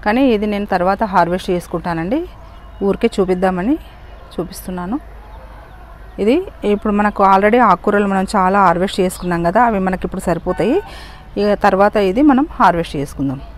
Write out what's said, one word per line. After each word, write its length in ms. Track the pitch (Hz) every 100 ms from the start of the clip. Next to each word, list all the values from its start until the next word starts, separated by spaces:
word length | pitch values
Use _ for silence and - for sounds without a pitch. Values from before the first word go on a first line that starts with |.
కానీ 180 | 214 233 277
ఇది 120 | 214 214
నేను 140 | 202 202
తర్వాత 280 | 185 180 196 220
హార్వెస్ట్ 340 | 190 170 180 -
చేసుకుంటానండి, 640 | 180 170 175 180 165 170 277 349 - - - - - 196
ఊరికే 220 | 185 226 -
చూపిద్దామని 580 | 185 185 185 185 196 320 - - - - -
చూపిస్తున్నాను. 640 | - 175 - - 180 180 262 - - - - - - - - - - - -
ఇది 140 | 202 294 392 - 208
ఇప్పుడు 180 | 208 220 208
మనకు 200 | 208 208 196
already 280 | 190 208 240 226
ఆకుకూరలు 380 | 226 - 202 202
మనం 120 | 196 190 208
చాలా 220 | 185 196 185
హార్వెస్ట్ 320 | 170 190 -
చేసుకున్నాం 380 | 185 - 180 170 170
కదా, 120 | 196 240
అవి 120 | 208 185
మనకి 180 | 185 180
ఇప్పుడు 140 | 190 190
సరిపోతాయి. 480 | 170 175 180 202 339 - - - - - -
ఇక 80 | 202 202 208
తర్వాత 300 | 190 202 220 196
ఇది 120 | 196 302
మనం 140 | 262 302 -
హార్వెస్ట్ 360 | 208 170 170 151
చేసుకుందాం. 400 | 143 - 139 135 -